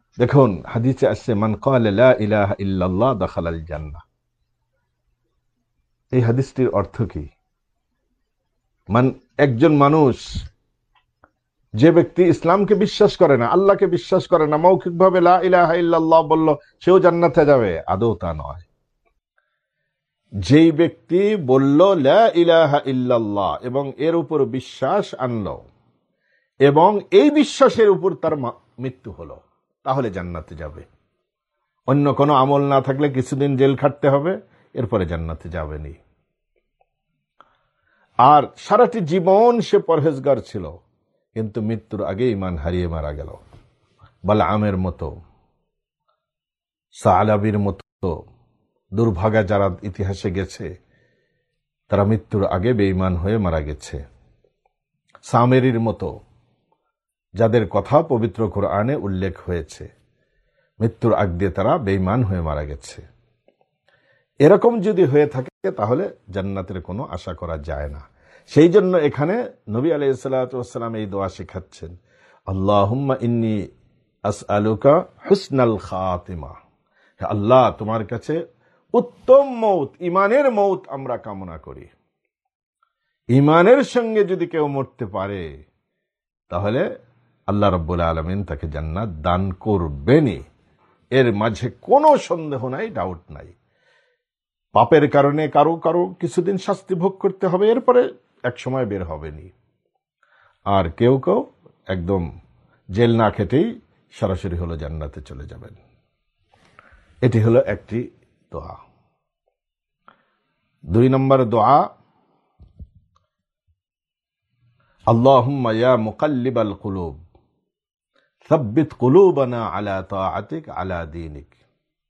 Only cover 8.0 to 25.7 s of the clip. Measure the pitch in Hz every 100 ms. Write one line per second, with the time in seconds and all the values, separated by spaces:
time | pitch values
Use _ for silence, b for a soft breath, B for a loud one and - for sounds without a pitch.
8 | _ _ _ _ _ _ _ _ - 107
9 | 131 123 _ - 143 117 160 147 139 156
10 | 147 180 - - - _ _ _ _ _
11 | _ _ _ _ _ _ _ 107 147 170
12 | 170 - 185 156 165 190 202 202 202 -
13 | 202 - 165 131 117 180 196 196 190 170
14 | - 185 - 170 151 151 175 190 190 170
15 | 185 185 175 180 185 185 170 175 170 165
16 | 160 165 156 160 160 147 b b - 190
17 | 180 170 170 170 147 139 107 82 - 95
18 | 117 98 90 78 71 78 - _ _ _
19 | _ _ _ _ _ _ _ _ _ _
20 | _ _ _ 98 90 143 165 151 165 -
21 | - 175 202 214 131 131 139 143 190 190
22 | 131 185 226 170 170 165 160 143 135 127
23 | 123 120 107 101 92 76 123 131 139 127
24 | 156 170 143 156 127 127 - - 131 196
25 | - - 127 117 92 64 -